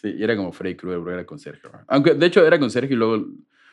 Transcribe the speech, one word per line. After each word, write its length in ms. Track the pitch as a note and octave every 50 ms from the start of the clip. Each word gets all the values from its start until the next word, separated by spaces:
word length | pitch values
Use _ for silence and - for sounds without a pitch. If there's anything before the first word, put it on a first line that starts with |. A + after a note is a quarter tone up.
Sí, 140 | - G#2 F#2
y 60 | - G#2
era 120 | G#2+ A#2
como 180 | G#2 G2 F2 E2+
Freddy 240 | - F#2 F#2 F2+
Krueger, 360 | F2+ - F#2 F2+ F2 E2+ F2 F2+
era 140 | F2+ F2+
conserje, 420 | - D#2 D2+ - D2 D2 - - -
¿no? 100 | - - _ -
Aunque, 260 | - C#3+ C#3+ E3 D3+
de 100 | C#3 D#3+
hecho, 220 | F3+ F3 G#3 E3+
era 120 | D#3 E3+ E3+
conserje 360 | C#3+ A#2+ G#2 B2 B2 C#3 C3+
y 20 |
luego, 300 | A#2 A2+ A2+ A2+ G#2+ G2 - - - - _ _ _ _ _